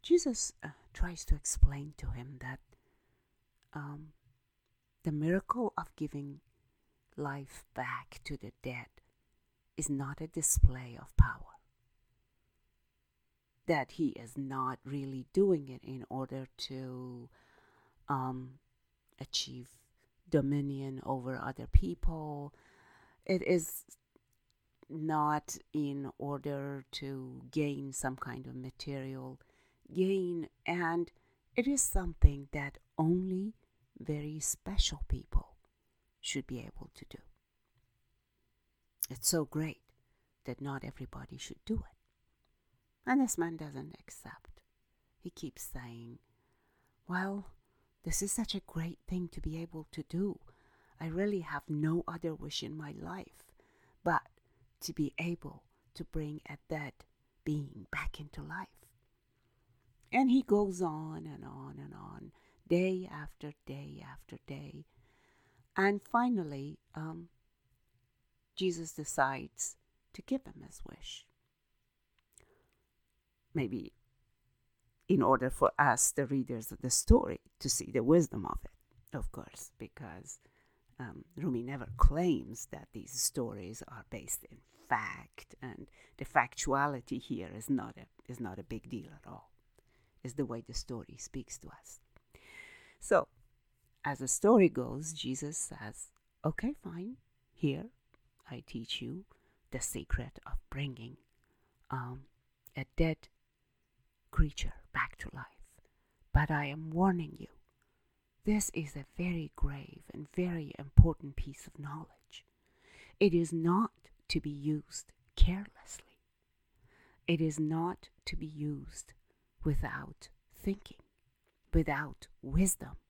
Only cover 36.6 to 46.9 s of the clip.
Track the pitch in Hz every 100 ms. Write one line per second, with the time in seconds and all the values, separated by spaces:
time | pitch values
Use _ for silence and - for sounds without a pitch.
36.6 | - - - - - - - _ _ _
37.6 | _ _ _ _ _ _ _ _ _ _
38.6 | _ _ _ _ - 127 - 170 151 151
39.6 | 156 - _ _ _ _ _ _ - -
40.6 | 139 139 - - 127 - 131 - - -
41.6 | - 226 - _ _ _ _ _ _ _
42.6 | _ _ _ _ - 262 254 - 170 165
43.6 | 151 139 143 - - - - - - -
44.6 | _ _ _ _ _ _ 180 - 151 -
45.6 | - 127 120 117 117 123 _ _ _ _
46.6 | _ _ _